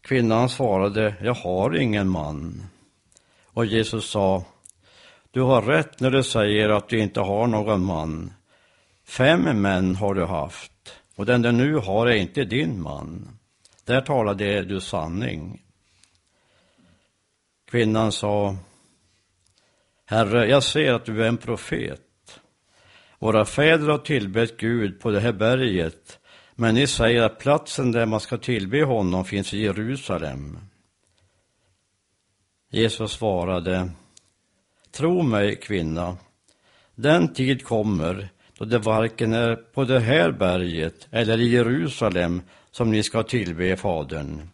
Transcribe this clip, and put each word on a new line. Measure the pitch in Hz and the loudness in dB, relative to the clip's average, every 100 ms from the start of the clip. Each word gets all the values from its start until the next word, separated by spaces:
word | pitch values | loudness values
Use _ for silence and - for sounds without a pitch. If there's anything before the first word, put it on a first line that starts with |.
Kvinnan | - 135 113 113 123 | 0 0 2 2 0
svarade, | - 127 95 101 104 107 95 | 0 0 2 0 0 -2 -2
"Jag | 107 120 | -4 -4
har | 90 92 113 160 | -2 0 0 0
ingen | 127 104 95 | 0 0 0
man." | 90 76 76 82 - 98 _ _ _ _ _ _ _ _ | -2 -4 -8 -10 -12 -16 _ _ _ _ _ _ _ _
Och | - 113 | -4 0
Jesus | 113 110 110 - | 0 0 -4 -4
sa, | 107 95 95 92 _ - _ _ - - _ _ | 0 2 0 -4 _ -20 _ _ -20 -20 _ _
"Du | 127 | 0
har | 131 127 | 4 4
rätt | 107 156 147 - | 4 0 0 -2
när | 131 | 2
du | 135 | 2
säger | 131 120 104 104 107 | 2 2 4 4 4
att | 104 - | 2 2
du | 113 | -2
inte | 104 113 | 0 0
har | 95 101 120 | 0 0 0
någon | 107 104 104 | 0 0 0
man. | 92 82 80 78 90 98 _ _ _ _ _ _ | 0 -2 -4 -8 -10 -16 _ _ _ _ _ _
Fem | - - 135 170 - 113 | -14 0 4 4 2 2
män | 98 92 95 95 | 2 2 0 0
har | 101 | -2
du | 95 85 | -2 -2
haft, | 85 73 - - _ - - _ - | -4 -6 -12 -20 _ -20 -20 _ -8
och | 104 | 0
den | 123 | 2
du | 120 | 4
nu | 120 139 156 | 4 2 0
har | 95 101 120 | 0 0 2
är | 110 | 2
inte | 92 143 | 0 -4
din | 110 120 160 107 | -4 -2 -4 -6
man. | 76 71 73 85 - - _ _ _ _ - | -8 -10 -12 -14 -16 -20 _ _ _ _ 0
Där | 127 | 0
talade | 139 139 104 98 104 101 | 2 0 0 0 0 -2
du | 90 95 | -2 -6
sanning." | - 98 78 90 123 78 85 - _ _ _ _ _ _ _ _ _ _ _ _ _ _ _ _ _ _ _ _ _ | -4 -6 -4 -6 -6 -8 -12 -16 _ _ _ _ _ _ _ _ _ _ _ _ _ _ _ _ _ _ _ _ _
Kvinnan | 120 110 110 110 | 0 2 2 0
sa, | - 104 104 101 95 85 _ _ _ _ _ _ _ _ _ _ _ _ _ _ | 0 -2 0 0 -4 -14 _ _ _ _ _ _ _ _ _ _ _ _ _ _
"Herre, | 107 104 120 110 | 0 2 2 4
jag | 139 | 4
ser | 131 151 147 | 4 0 2
att | 117 - | 0 -2
du | 107 | -2
är | 110 | 0
en | 120 | 0
profet. | - 113 - 160 - - _ _ _ - _ _ _ _ _ - _ _ | -4 -8 -6 -8 -8 -12 _ _ _ -20 _ _ _ _ _ -20 _ _
Våra | 107 107 107 | 2 2 2
fäder | - 151 165 151 | 2 4 4 2
har | 147 | 0
tillbett | 151 139 98 101 117 - | 0 -2 0 0 -2 -2
Gud | 113 120 104 95 | -2 0 -2 -2
på | 117 | -2
det | 104 | 0
här | 117 | 0
berget, | 101 110 131 127 92 82 - - - _ - _ - | 2 2 2 0 0 -2 -6 -20 -20 _ -20 _ 0
men | 113 113 | 2 4
ni | 139 | 2
säger | - 113 117 | 2 2 4
att | 110 - | 2 0
platsen | 139 147 - - 123 | 2 2 0 -2 0
där | 117 113 | 0 0
man | 110 | -2
ska | - 117 | -4 -8
tillbe | - 117 95 135 | -2 -4 -2 0
honom | 151 117 95 92 92 | 2 2 2 0 -2
finns | 101 101 | -4 -4
i | 101 | -2
Jerusalem." | 107 95 110 135 - 87 78 67 71 85 98 _ _ _ _ _ _ _ _ _ _ _ _ _ _ _ _ _ _ _ _ | -2 -2 -6 -6 -6 -6 -4 -8 -12 -14 -18 _ _ _ _ _ _ _ _ _ _ _ _ _ _ _ _ _ _ _ _
Jesus | 101 113 - 110 | 0 0 0 -8
svarade, | - 110 90 87 90 85 92 92 82 _ _ _ _ _ _ _ _ _ | -4 -2 0 -2 -2 -2 -2 -4 -8 _ _ _ _ _ _ _ _ _
"Tro | - 160 180 | -4 0 2
mig, | 151 107 101 - | 2 2 0 -2
kvinna, | - 98 80 80 87 90 _ _ _ _ _ _ _ - | -4 -2 -2 -4 -4 -8 _ _ _ _ _ _ _ -2
den | 135 175 165 | 2 4 2
tid | 127 131 127 - | 0 0 -2 0
kommer | 113 107 92 80 95 98 _ _ _ | -2 0 0 0 -4 -10 _ _ _
då | 110 | -2
det | 117 | 0
varken | 110 110 113 - 113 | 2 2 0 -2 -2
är | 113 117 113 | 2 0 -2
på | - - | -6 -4
det | 127 131 | 0 2
här | 113 151 170 | 4 4 2
berget | 127 92 90 87 82 80 - - | 2 0 2 -2 -4 -4 -6 -6
eller | 113 110 113 | -2 0 2
i | 120 | 4
Jerusalem | 123 117 139 160 - 110 90 85 87 - - _ | 4 2 0 -4 -2 0 0 0 -2 -8 -20 _
som | - 113 | -4 0
ni | 110 | 2
ska | 104 113 | 0 -2
tillbe | 110 123 90 82 90 92 | -2 -4 -4 -2 -2 0
Fadern. | 104 82 71 78 71 76 82 | -2 -4 -6 -8 -8 -10 -14